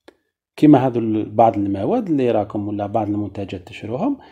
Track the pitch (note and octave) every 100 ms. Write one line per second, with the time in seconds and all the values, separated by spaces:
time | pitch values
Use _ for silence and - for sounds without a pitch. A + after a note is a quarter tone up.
0 | _ _ _ _ _ - D3+ C#3 C3 A#2+
1 | A2+ G#2+ G#2 G#2+ A2+ A2 G2+ G2 A#2 A#3
2 | G3+ D3 B2 G#2+ G#2 G#2+ G#2 G2+ G2+ A2+
3 | G#2 G#2 G2+ G2+ F#2+ F#2+ - - G#2+ B2
4 | A#3+ C#4 -